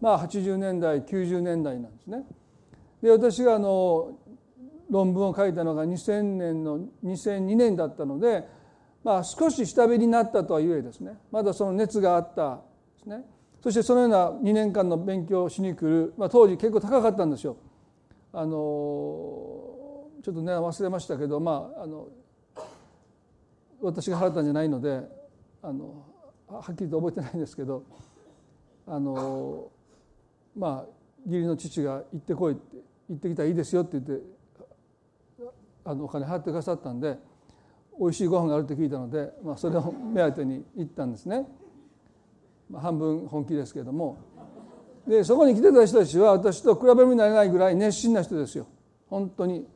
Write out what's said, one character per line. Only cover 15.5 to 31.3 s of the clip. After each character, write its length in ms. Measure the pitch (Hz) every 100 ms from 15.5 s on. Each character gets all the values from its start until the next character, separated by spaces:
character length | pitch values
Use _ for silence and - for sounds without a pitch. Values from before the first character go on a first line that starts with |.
| -
に 120 | 190
来 140 | 165 156
る、 260 | 165 165 -
ま 100 | 185
あ、 20 |
当 180 | 240 214
時 100 | 175
結 140 | 220
構 100 | 214
高 220 | 202 254
か 60 | 226
っ 80 | 196
た 100 | 165
ん 40 |
で 60 | 139
す 80 |
よ。 120 | 147 117 - _ _ _ _ _ _
あ 140 | - 156
の、 40 | 156 151 147 147 147 147 156 170 - - - - 254 285 285 294 302
ち 60 | 226
ょ 40 |
っ 20 |
と 80 | 165
ね、 100 | 165
忘 300 | 180 170 -
れ 60 | 190
ま 120 | 185
し 60 | -
た 120 | 135
け 80 | 147
ど、 140 | 147
ま 320 | 165 147 - 302
あ、 60 |
あ 40 | 165
の、 220 | 156 - 254 _ _ _ - - - _ _ _ _ _ _ _ _ _ _
私 300 | 202 170 196
が 100 | 175
払 100 | 185
っ 40 |
た 60 | 165
ん 40 |
じ 60 | 147
ゃ 20 |
な 100 | 147
い 60 | 160
の 120 | 135
で、 220 | 143 135 - - - _ _ _
あ 100 | 170
の、 340 | 135 - 277 143 _ - _ _
は 120 | 202 -
っ 40 |
き 100 | 165
り 60 | 170
と 100 | 156
覚 100 | 170
え 20 |
て 80 | 170
な 100 | 131
い 40 | 170
ん 40 |
で 60 | 147
す 100 | -
け 80 |
ど、 200 | 135 131 - - - _ _ _ _ _ _ _ -
あ 120 | 147
の、 720 | 139 131 135 135 135 - - _ _ _ _ _ _ _ _ -
ま 300 | 175 131 -
あ、 160 | - _ _
義 140 | 254